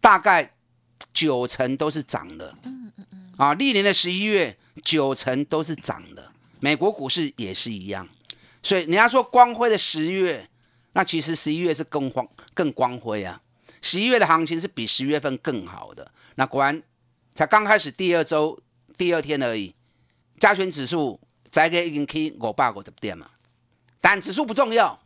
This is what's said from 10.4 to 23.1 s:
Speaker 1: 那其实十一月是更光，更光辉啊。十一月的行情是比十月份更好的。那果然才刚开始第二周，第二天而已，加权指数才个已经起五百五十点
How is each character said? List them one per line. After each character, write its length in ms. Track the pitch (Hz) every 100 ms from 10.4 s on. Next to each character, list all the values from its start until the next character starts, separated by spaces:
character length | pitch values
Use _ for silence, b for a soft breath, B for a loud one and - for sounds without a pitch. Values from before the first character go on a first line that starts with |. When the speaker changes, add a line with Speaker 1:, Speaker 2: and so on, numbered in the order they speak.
| - _ _ _ _
Speaker 1:
那 100 | -
其 200 | 190 165
实 120 | 147
十 200 | 160 -
一 60 | 156
月 140 | 175
是 80 | 143 147
更 240 | 151 139
光， 180 | 131 120 - B
更 160 | - 160
光 240 | - 127 123
辉 260 | 117 107
啊。 180 | 92 85 _ _ b b
十 180 | - 180
一 60 | 226
月 120 | 247
的 80 | 175
行 180 | 160
情 160 | 160 165
是 80 | 180
比 200 | - 113
十 180 | - 135
月 140 | 147
份 180 | 143 131
更 280 | - 127 87
好 260 | - -
的。 180 | - - b b b
那 100 | 165
果 180 | 151
然 180 | 139 156 - _ _ _ _ -
才 100 | 156
刚 180 | 220
开 140 | 208 214
始 140 | 151
第 240 | - 185 170
二 80 |
周， 360 | 160 156 151 - _ _ _ -
第 160 | 175
二 80 | 170
天 200 | 143 147
而 120 | 127 113
已， 200 | 95 _ _ _ _ _ _ _
加 160 | 208 196
权 160 | 190
指 160 | 147 127
数 320 | 170 139 101 _ _ _
才 180 | - 165
个 140 | 170
已 80 | 175
经 160 | 147 143
起 280 | 156 156 -
五 120 | 117
百 200 | 104 127
五 120 | 98
十 80 | - -
点 160 | 107